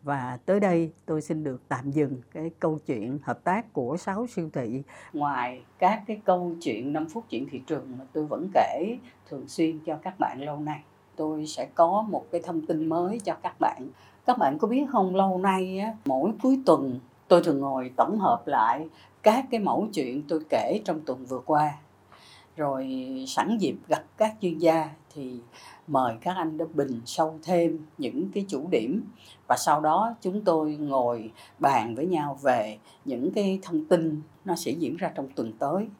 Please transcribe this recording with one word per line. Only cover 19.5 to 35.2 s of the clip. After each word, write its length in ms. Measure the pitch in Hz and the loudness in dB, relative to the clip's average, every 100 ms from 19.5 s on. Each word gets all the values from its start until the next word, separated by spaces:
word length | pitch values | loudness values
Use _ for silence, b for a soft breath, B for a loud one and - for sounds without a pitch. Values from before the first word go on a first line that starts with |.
cái 80 | 226 | -2
mẩu 280 | 190 123 214 | 0 0 0
chuyện 300 | 175 131 131 147 | -2 -2 -4 -4
tôi 120 | 160 156 | -4 0
kể 320 | 123 113 196 214 | 0 0 -2 -2
trong 160 | 160 151 | -6 -4
tuần 200 | 131 123 | -8 -6
vừa 140 | 127 - | -8 0
qua. 280 | 151 151 143 - _ _ B B B B - | 2 2 -2 -16 _ _ B B B B -4
Rồi 320 | 147 135 135 131 127 131 131 | -4 -2 -4 -6 -6 -8 -6
sẵn 300 | - 156 226 | -2 0 2
dịp 180 | 175 117 - | 0 -2 -2
gặp 160 | 151 - - | -2 -2 -2
các 180 | 214 214 | -2 0
chuyên 160 | 185 160 | -4 2
gia 320 | 165 160 156 151 _ | 4 4 0 -8 _
thì 260 | 151 131 123 117 B B B - | -12 -12 -12 -16 B B B -2
mời 280 | 139 127 113 | 2 2 0
các 140 | - 185 | -4 -2
anh 200 | 165 156 | -4 -4
đó 80 | 160 | -4
bình 280 | 156 139 117 117 | -2 -2 -2 -6
sâu 340 | - 160 160 | -2 -2 -2
thêm 420 | - 175 170 160 151 - | 0 2 2 0 -8 -6
những 320 | 131 131 190 | -6 -4 -4
cái 120 | 202 196 | -4 -4
chủ 200 | 135 151 | -4 0
điểm. 320 | 156 110 185 - B B B _ | 0 0 -4 -4 B B B _
Và 80 | 127 | 0
sau 240 | - 151 | 4 4
đó 340 | 151 165 226 233 | 4 2 2 -2
chúng 220 | 190 196 | -4 0
tôi 320 | 208 165 156 151 | 2 2 2 -2
ngồi 560 | 147 135 120 120 110 B B B | 0 2 2 0 -6 B B B
bàn 360 | 139 135 113 117 | 2 2 0 -2
với 100 | 165 | 0
nhau 320 | 175 147 135 | 0 -2 -2
về 360 | 139 123 107 107 B B - | 2 2 0 -6 B B -8
những 260 | 123 143 196 | -2 -2 0
cái 240 | 202 190 | 0 -2
thông 220 | 190 165 156 | -2 -4 2
tin 360 | 175 160 151 151 _ 196 | 2 2 -4 -8 _ -6
nó 100 | 170 | -4
sẽ 160 | - | -2
diễn 260 | 143 151 170 | -2 -4 -2
ra 140 | 180 | -4
trong 120 | - | -6